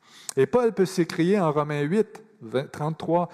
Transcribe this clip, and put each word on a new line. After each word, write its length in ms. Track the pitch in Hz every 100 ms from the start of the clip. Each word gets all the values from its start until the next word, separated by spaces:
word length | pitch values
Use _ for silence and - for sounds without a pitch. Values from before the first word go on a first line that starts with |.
| _ - - -
Et 100 | -
Paul 260 | 247 240
peut 120 | 202 185
s'écrier 540 | - 165 - 170 208
en 120 | 165
Romains 300 | 147 147 147
huit, 400 | 143 196 214 - - _
vingt, 280 | 113 123 -
trente-trois, « 600 | - 147 160 - 170 175